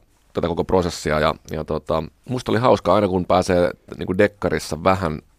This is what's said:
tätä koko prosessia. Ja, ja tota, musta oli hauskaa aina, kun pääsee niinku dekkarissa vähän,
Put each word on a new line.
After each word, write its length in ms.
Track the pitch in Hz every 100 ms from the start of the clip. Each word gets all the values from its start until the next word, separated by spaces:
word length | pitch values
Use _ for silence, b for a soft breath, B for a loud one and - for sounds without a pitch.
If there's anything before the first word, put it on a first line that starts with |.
| _ _ _
tätä 160 | - 85
koko 160 | 85
prosessia. 560 | 85 92 87 - 78 76
Ja, 140 | 78 - -
ja 140 | 82
tota, 380 | 78 78 - 80 78 - -
musta 240 | 127 -
oli 60 | 107
hauskaa 360 | 127 107 -
aina, 140 | 101 104
kun 160 | 92 87
pääsee 440 | 92 90 90 87 - - -
niinku 200 | 92 92
dekkarissa 680 | 104 - 90 80 - 78
vähän, 340 | 87 95 85 78 -